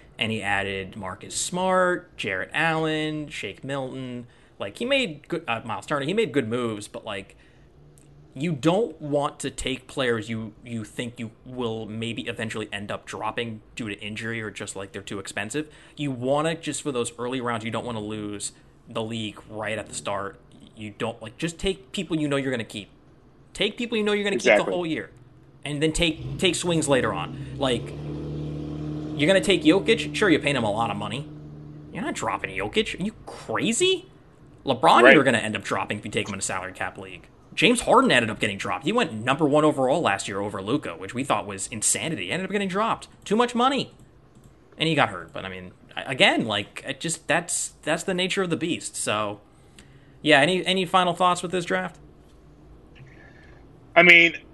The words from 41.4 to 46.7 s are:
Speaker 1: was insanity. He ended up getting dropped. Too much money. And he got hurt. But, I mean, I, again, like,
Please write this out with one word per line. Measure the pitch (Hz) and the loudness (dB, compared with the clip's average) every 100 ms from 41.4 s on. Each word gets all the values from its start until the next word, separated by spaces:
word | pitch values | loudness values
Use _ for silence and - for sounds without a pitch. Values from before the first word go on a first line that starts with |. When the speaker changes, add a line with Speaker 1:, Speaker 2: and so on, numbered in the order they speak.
| 98 | -2
Speaker 1:
was | 95 - | -8 -8
insanity. | 110 - 107 131 156 175 | -2 0 0 -2 -6 -4
He | |
ended | 185 190 | -6 -4
up | |
getting | 202 196 | -4 -2
dropped. | 185 220 - - - - | 0 0 -2 -8 -12 0
Too | 214 | 2
much | 240 | 2
money. | 233 254 277 139 - - - - - - - - - | 2 2 2 -4 -10 -20 -20 -20 -20 -20 -20 -12 -2
And | 160 | 2
he | 156 | 4
got | 120 | 2
hurt. | 90 82 | 0 -10
But, | 95 | -10
I | 95 | -10
mean, | 92 90 - - | -10 -14 -18 -14
I, | - | -10
again, | - 131 202 311 123 | -4 4 6 4 0
like, | 104 104 | -2 -4